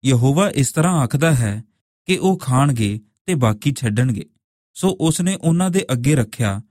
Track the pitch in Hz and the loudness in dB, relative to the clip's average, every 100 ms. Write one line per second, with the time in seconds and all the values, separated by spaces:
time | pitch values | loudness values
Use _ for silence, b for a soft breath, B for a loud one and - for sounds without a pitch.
0 | 127 127 127 143 202 - 131 - 170 175 | 2 2 2 2 0 0 -2 0 0 2
1 | 123 143 165 143 110 104 - _ _ _ | 0 0 2 2 0 -4 -10 _ _ _
2 | - 185 190 185 - 127 143 123 104 107 | -4 0 0 0 0 2 2 2 -2 -4
3 | _ _ - 175 117 107 147 135 120 104 | _ _ -4 0 0 0 -2 -2 -4 0
4 | 127 104 - _ _ _ _ - 185 185 | -2 -2 -8 _ _ _ _ -4 -2 0
5 | 160 156 180 196 160 170 185 180 - 127 | -2 0 -2 -2 0 0 2 0 -2 -2
6 | 127 151 110 - 113 98 - | 2 2 0 -2 -4 -4 -10